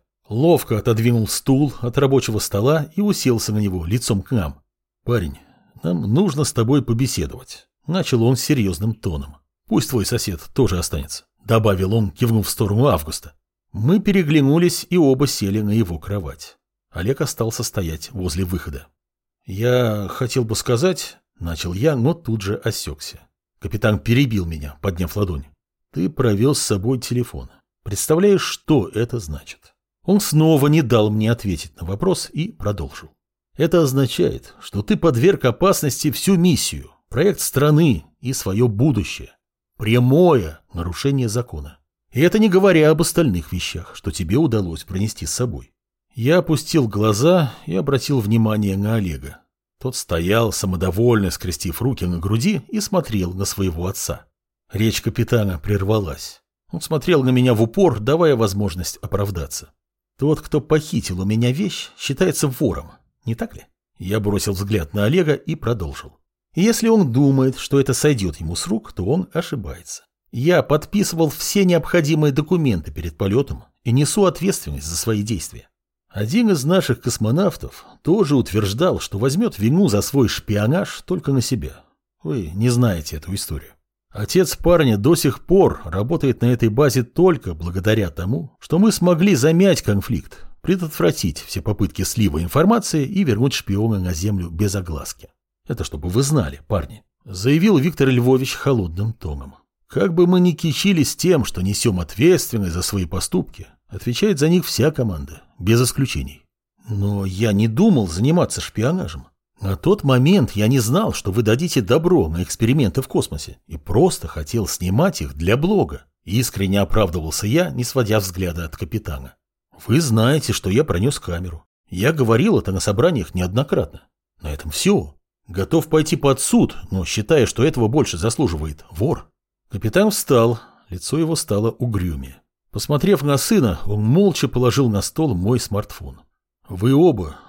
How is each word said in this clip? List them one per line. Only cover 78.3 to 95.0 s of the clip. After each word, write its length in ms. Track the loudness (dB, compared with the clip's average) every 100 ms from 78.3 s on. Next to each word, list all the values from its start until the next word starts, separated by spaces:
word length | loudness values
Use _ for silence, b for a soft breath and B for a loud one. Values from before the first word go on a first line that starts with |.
| 2
утверждал, 640 | 0 0 -2 0 0 -2
что 180 | -6 -4
возьмёт 400 | -2 0 -2 0
вину 300 | 2 4 4
за 140 | 2
свой 260 | 0 2 2
шпионаж 760 | 0 -4 0 0 0 -2 -8
только 280 | -6 -6 -2
на 100 | 0
себя. 420 | 0 -4 -6 -14 _ _ _ _
Вы 300 | -8 -6 -6
не 160 | -2 0
знаете 460 | 2 2 0 -6 -10
эту 180 | -8
историю. 380 | -8 -8 -10 -12 _ _ _ _
Отец 480 | -10 -2 0 0 0
парня 400 | 2 4 4 4
до 180 | 4 2
сих 300 | 2 -2 2
пор 360 | 4 4 2 -6
работает 560 | -4 -2 0 0 2
на 60 | 2
этой 200 | 2 2
базе 360 | 2 2 2
только 500 | -2 2 2 2 -4
благодаря 560 | -8 -8 -4 0 0 0
тому, 480 | -4 -4 -4 -6 _
что 180 | -2 2
мы 140 | 4
смогли 440 | 4 2 4 4 4
замять 480 | 4 4 4 4
конфликт, 640 | 0 -2 -2 -4 -6 -14 -18 -8
предотвратить 800 | -2 -2 -2 0 0 0 -2 -6
все 220 | -10 -8
попытки 400 | -4 -2 -2 -4
слива 420 | -4 0 0 0
информации 640 | 0 2 4 2 0 -2 -2
и 180 | 0
вернуть 300 | 0 2 0
шпиона 440 | -2 -4 -2 0 0
на 160 | -2
Землю 360 | -2 -2 -2 -4
без 260 | -2 -2 -2
огласки. 540 | -6 -8